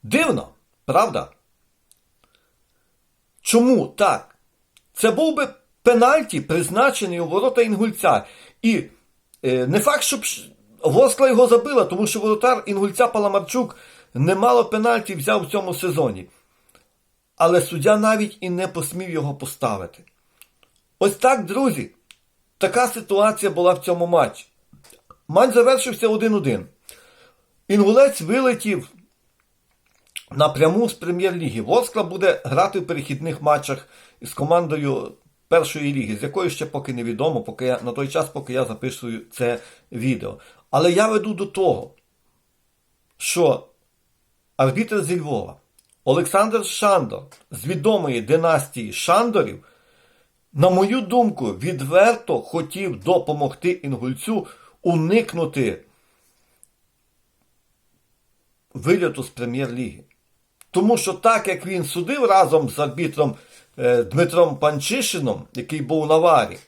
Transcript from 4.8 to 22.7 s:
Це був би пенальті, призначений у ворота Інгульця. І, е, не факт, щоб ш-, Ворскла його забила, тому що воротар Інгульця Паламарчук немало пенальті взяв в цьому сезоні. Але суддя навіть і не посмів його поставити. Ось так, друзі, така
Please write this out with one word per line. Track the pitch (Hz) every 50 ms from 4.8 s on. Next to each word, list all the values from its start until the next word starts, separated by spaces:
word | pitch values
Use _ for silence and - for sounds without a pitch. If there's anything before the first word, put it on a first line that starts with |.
| _ _ _
Це | - - 226
був | 220 - 320 320 302
би | 285 277 - - _ _ _ _ _
пенальті, | _ 240 240 226 240 254 285 320 - - - 143
призначений | - - 160 165 175 143 175 208 254 277 - - 208 185 175 170
у | 170 165
ворота | 160 196 220 262 254 247
Інгульця. | 233 220 208 190 220 220 214 - - 175 131 101 - - - - - - _ _
І, | - 226 226 170 - - _ _ _ _ _ _ _ _ _ _ -
е, | 131 127 127 127 127
не | 160 208
факт, | 214 294 294 294 294
щоб | - 285 233 208
ш-, | - - - - - _ _ _ _ _ _
Ворскла | - 233 233 208 269 254 - - 277 262
його | 247 214 254 -
забила, | 233 233 240 285 285 247 190
тому | - 175 180 214 202
що | - 226
воротар | 196 214 214 214 - 254 254 226 -
Інгульця | - 202 196 196 202 185 - 202 -
Паламарчук | - 214 208 202 196 196 196 - - 254 240 190 - - - - - - _ _ _
немало | 120 139 170 190 190 - 247 247 240 226
пенальті | 226 - 214 214 240 233 226 214 - 196
взяв | 160 135 208 214 208 175
в | 139
цьому | - 156 - 185 175
сезоні. | - 185 180 165 156 147 120 98 92 90 - _ _ _ _ _ _ _ _ _ _ _ _ _ _ _ _ _ _ _ _ _
Але | _ 165 165 175 180
суддя | - - 170 160 139 208 214 214
навіть | 214 220 220 214 214 208 - _
і | - 185
не | 175 175 185 180
посмів | - 170 147 - - 175 190 180
його | 170 156 143 143 139
поставити. | 139 135 127 - - - 117 104 98 92 85 - _ _ _ _ _ _ _ _ _ - _ _ _ _ _ _ _ _ _ _ _
Ось | 185 202 196
так, | - - 254 269 247 196
друзі, | 165 202 240 277 254 160 135 - - _ _ _ _ - _ _ _ _ _ _ _ _ _
така | - 190